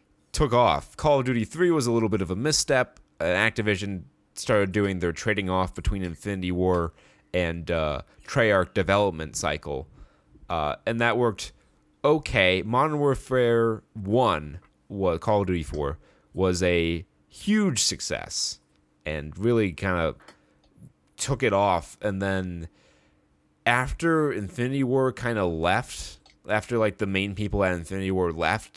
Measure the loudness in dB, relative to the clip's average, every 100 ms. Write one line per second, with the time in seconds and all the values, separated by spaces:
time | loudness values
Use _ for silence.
0 | _ _ _ -2 2 4 4 4 -2 -2
1 | 2 2 2 -2 -2 0 2 4 2 2
2 | 2 0 -2 -2 0 0 2 0 0 -6
3 | -20 -4 0 2 2 0 0 -2 -4 -8
4 | -12 _ _ -8 0 2 2 2 0 0
5 | -2 -2 -2 -2 0 0 -2 -4 -4 -4
6 | -4 -8 -6 -4 -2 0 2 2 0 -6
7 | -20 _ _ -2 -2 -4 -4 -2 -2 -4
8 | -8 -20 -6 0 4 4 2 0 2 2
9 | 2 -2 -6 -4 -4 -4 -6 -8 -10 -18
10 | -20 _ _ -20 -8 -4 -4 -4 -4 0
11 | 2 2 0 -2 -10 -16 _ _ _ _
12 | 2 2 2 2 4 4 2 0 2 2
13 | 0 0 -2 0 4 4 2 -2 -8 -10
14 | 0 2 4 2 -2 -12 -18 _ -12 -2
15 | 0 0 2 2 2 -2 -2 -4 -4 -6
16 | _ _ _ -2 0 2 2 2 2 -2
17 | -6 _ _ -8 0 2 2 0 -2 -4
18 | -6 -8 -6 -6 -6 -8 _ _ _ _
19 | -8 -8 -8 -4 0 2 0 -2 -2 0
20 | -2 -4 -12 -20 _ _ _ _ -20 _
21 | _ -10 -6 0 2 4 4 2 -2 -6
22 | -6 -2 -2 -2 -4 -8 -12 _ _ _
23 | _ _ _ _ _ _ 0 0 0 -2
24 | 0 2 2 -2 -6 -4 -4 -2 0 0
25 | 0 -2 -4 0 0 0 2 0 -2 -10
26 | -14 -18 _ _ -4 -2 0 0 0 0
27 | -2 -2 -2 -4 -4 0 0 0 -4 -6
28 | -2 0 0 0 0 -2 -4